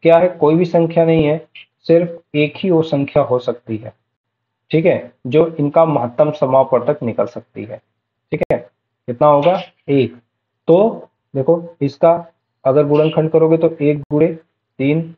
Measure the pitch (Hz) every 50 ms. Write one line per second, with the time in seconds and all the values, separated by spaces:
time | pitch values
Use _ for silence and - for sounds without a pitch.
0 | - 165 165 165 175 180 180 175 151 147 160 170 180 170 - 170 170 160 165 170
1 | 165 165 165 165 156 147 151 165 - _ _ - - _ _ _ _ - 165 170
2 | 175 175 170 - _ _ - 147 151 147 - - - 190 175 160 160 160 151 139
3 | 139 139 - 147 139 120 123 127 123 - 120 - _ 113 110 107 113 107 - _
4 | _ _ _ _ _ _ _ _ _ _ _ _ _ _ - 156 160 180 131 104
5 | - - - _ - 127 127 156 170 165 165 - 143 143 - 170 165 160 147 131
6 | 120 120 - - 151 151 147 - 151 131 131 135 131 127 - 120 120 139 151 -
7 | 131 117 110 - 107 101 - 107 - _ _ - 104 110 127 - _ _ _ _
8 | _ _ _ _ _ _ - 151 - - 147 - - - _ _ _ _ _ _
9 | _ - 120 120 151 151 147 143 143 170 185 185 - - _ _ _ - 139 139
10 | 123 113 - - _ _ _ _ _ _ _ _ _ - 160 180 208 226 - -
11 | - _ _ _ _ _ - 135 131 - 165 170 170 - - _ 143 139 - _
12 | - 165 170 170 170 - _ _ _ _ _ _ - 135 131 147 151 143 147 147
13 | 156 160 160 165 156 160 165 160 160 160 165 160 165 160 165 - 147 147 147 147
14 | 139 - 147 151 160 165 160 160 _ _ _ _ _ _ _ - 135 139 151 165
15 | 165 165 165